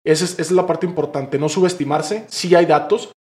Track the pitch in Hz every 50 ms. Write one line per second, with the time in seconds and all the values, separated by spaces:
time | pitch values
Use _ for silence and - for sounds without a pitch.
0 | _ 156 156 151 180 175 - - 160 156 180 180 180 185 165 160 - 175 165 160
1 | 147 147 - 147 131 131 151 139 147 156 - 196 185 180 180 - 147 135 147 151
2 | 151 - 208 220 226 - - - - 175 175 170 175 165 156 147 147 - 202 233
3 | - - - _ _